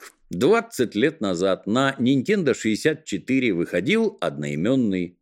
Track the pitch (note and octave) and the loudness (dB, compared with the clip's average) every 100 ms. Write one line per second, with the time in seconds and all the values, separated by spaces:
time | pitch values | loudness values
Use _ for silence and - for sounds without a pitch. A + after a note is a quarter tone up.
0 | - _ _ F2 C3+ A3+ A3+ - G#2+ G2+ | -20 _ _ 0 4 2 0 -2 -2 2
1 | C#3+ D#3 G#2 E2+ F#2+ F2+ - A#2 C3+ - | 0 0 -2 0 0 0 0 0 0 2
2 | B2 C3+ A#2+ G#3 D3 G#2+ A2 G#2 D#3+ D#3 | 2 2 2 0 0 0 -2 0 0 -2
3 | - - - C3 B2 E2+ E2+ F2+ G#2+ A3 | -6 -8 -2 0 0 0 0 -2 0 0
4 | A3+ - E2 C#2+ D2 D2 G2 C3+ A2+ F#2 | 0 -2 -6 -4 -6 -2 0 0 0 0
5 | F2 - | -4 -10